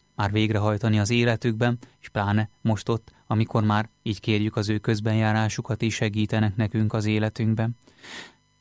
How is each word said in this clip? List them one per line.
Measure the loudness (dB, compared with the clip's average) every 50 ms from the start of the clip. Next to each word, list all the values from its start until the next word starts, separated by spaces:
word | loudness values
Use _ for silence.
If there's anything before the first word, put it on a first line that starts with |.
| _ _ _
már | -2 -2 0
végrehajtani | 2 2 2 2 2 2 2 0 0 0 0 2 2 2
az | 2 2
életükben, | 2 2 2 2 0 0 -2 -2 0 0 0 0 0 -2 -8 -16 _ _
és | -16 -6
pláne | -4 -2 0 2 2 2 0 -2 _ _
most | -2 -2 -2 0 -2 -2
ott, | -4 -4 -6 -10 -20 _ _
amikor | -2 0 0 0 0 0 0 2
már | 2 2 0 0 -4 _ _
így | -6 -6 -6 -4
kérjük | -2 0 0 0 0 -2 -2
az | -2 -2 -2
ő | -2 -2
közbenjárásukat, | 0 -2 -2 0 0 0 0 2 2 2 2 2 0 0 -2 -4 -6 -6 -4 -2
és | -2 -2 -2
segítenek | -2 -2 -2 0 0 0 0 2 2 2 0 0
nekünk | 0 -2 0 0 0 0 0
az | 0 0 0
életünkben. | 0 0 0 0 -2 -2 -2 0 0 0 0 0 -2 -4 -8 _ -20 _ _ -20 -18 -18 -16 -18 -20 -20 _ _ _ _ _